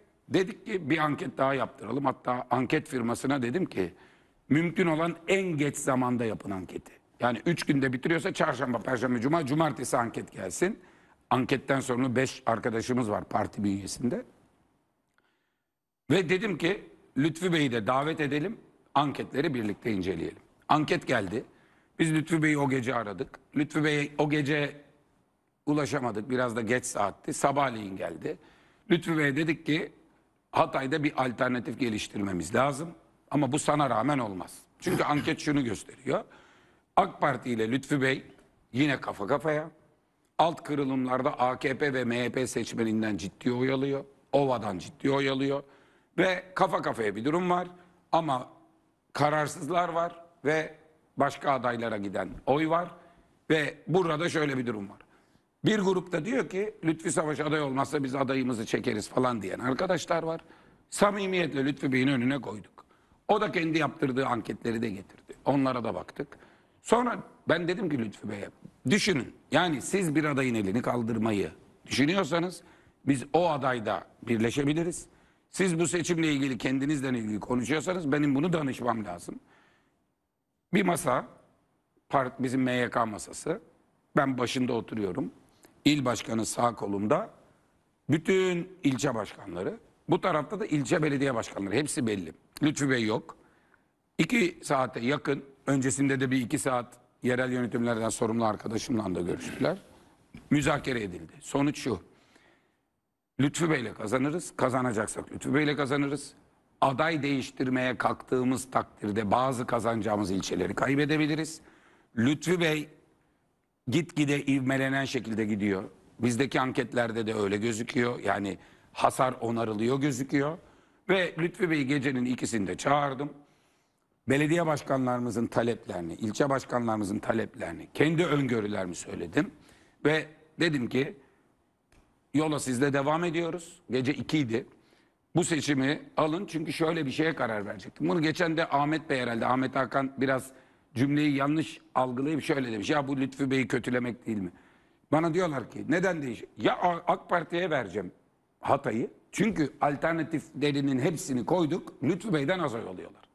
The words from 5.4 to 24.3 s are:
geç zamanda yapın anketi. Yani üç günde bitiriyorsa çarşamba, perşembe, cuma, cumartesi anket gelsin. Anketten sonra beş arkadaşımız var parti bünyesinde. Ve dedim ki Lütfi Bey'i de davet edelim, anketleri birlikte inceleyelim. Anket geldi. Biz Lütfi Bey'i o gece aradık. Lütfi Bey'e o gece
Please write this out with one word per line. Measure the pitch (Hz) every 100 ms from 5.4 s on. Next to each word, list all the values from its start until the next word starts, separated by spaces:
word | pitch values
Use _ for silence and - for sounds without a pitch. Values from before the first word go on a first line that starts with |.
geç | 185 147 147 -
zamanda | 139 127 123 120 113
yapın | 90 101
anketi. | 95 87 - - - _ -
Yani | 120 117 170
üç | -
günde | - 139 135
bitiriyorsa | 123 - 165 190
çarşamba, | - 156 123 131 113
perşembe, | 131 123 123 120
cuma, | 131 170 135
cumartesi | 151 156 127 123 131
anket | 113 - -
gelsin. | - 95 - 180 - - - _ _ -
Anketten | 123 120 135 - 135
sonra | 127 120 131 120
beş | 127 - -
arkadaşımız | 110 123 113 120 123 107
var | 98
parti | - 104 95 -
bünyesinde. | 101 98 95 - 120 208 - _ _ _ _ _ _ _ _ _ _ _ _ _ _ _ _ _ -
Ve | 190 160
dedim | 185 214 147
ki | 165 208 - - _ 131
Lütfi | 156 - 180
Bey'i | 160 139
de | 117 101
davet | 131 151 156
edelim, | 143 147 180 226 - _ _ 139
anketleri | 147 123 104 123 165
birlikte | 123 107 - 120
inceleyelim. | 98 92 82 80 - _ _ -
Anket | 151 151 175 -
geldi. | 120 95 117 - - _ _ _ -
Biz | 160
Lütfi | 156 151 165
Bey'i | 151 147
o | 139
gece | 135 120 120
aradık. | 104 92 - - _ 139
Lütfi | 151 156
Bey'e | 151 147 143 147
o |
gece | 147